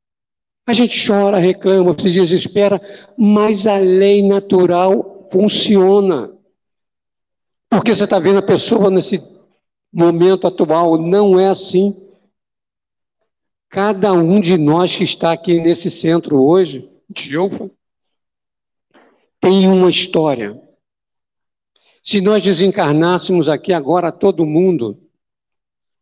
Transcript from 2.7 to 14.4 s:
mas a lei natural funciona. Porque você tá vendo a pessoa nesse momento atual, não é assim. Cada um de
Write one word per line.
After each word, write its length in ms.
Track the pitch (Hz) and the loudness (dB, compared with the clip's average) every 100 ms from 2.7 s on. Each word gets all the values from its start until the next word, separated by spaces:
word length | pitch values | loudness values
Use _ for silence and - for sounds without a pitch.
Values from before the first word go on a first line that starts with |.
| 202 - - - - | -2 -6 -20 -16 -2
mas 500 | 208 208 214 202 214 | 2 2 0 0 -2
a 100 | 196 | 0
lei 440 | 185 185 196 202 | 2 2 2 2
natural 1040 | 196 196 196 185 175 175 190 214 - - - | 2 0 0 0 2 2 0 0 -4 -16 -6
funciona. 1080 | 190 214 - - 196 185 202 196 139 101 - _ _ _ _ _ _ _ _ _ _ _ _ - | -2 0 -2 0 2 4 2 2 -2 -6 -16 _ _ _ _ _ _ _ _ _ _ _ _ -4
Porque 240 | 208 240 | -2 0
você 140 | 190 208 | -2 0
tá 100 | 196 | 0
vendo 220 | 165 196 | 2 2
a 60 | 196 | 2
pessoa 440 | 170 - 233 196 | -2 0 0 2
nesse 320 | 185 - 185 - - _ _ _ _ _ | 0 -2 -8 -8 -20 _ _ _ _ _
momento 560 | 170 175 170 180 185 180 | 0 0 4 2 2 -2
atual, 500 | - 165 160 170 160 | -2 -2 0 0 0
não 400 | 165 202 202 185 | 0 0 2 2
é 100 | 196 | 2
assim. 540 | 185 - 185 202 - - _ _ _ _ _ _ _ _ _ _ _ _ _ _ _ _ | -2 -2 -2 -2 -4 -18 _ _ _ _ _ _ _ _ _ _ _ _ _ _ _ _
Cada 440 | 190 208 190 202 | -6 -4 -2 0
um 260 | 175 165 | 2 2
de 180 | 208 | 2